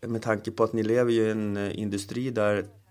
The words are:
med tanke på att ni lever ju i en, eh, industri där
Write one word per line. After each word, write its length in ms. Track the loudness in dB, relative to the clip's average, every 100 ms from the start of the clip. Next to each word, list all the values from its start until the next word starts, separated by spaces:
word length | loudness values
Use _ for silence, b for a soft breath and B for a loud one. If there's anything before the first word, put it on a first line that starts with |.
med 220 | -6 -4
tanke 280 | 0 -2 -2
på 140 | 0
att 80 | 2
ni 100 | 2
lever 300 | 2 4 4
ju 100 | 4
i 80 | 2
en, 260 | 0 -2 -2
eh, 240 | -4 -4
industri 500 | -4 -4 -4 -6 -4
där 360 | 0 2 2 -2 -14 _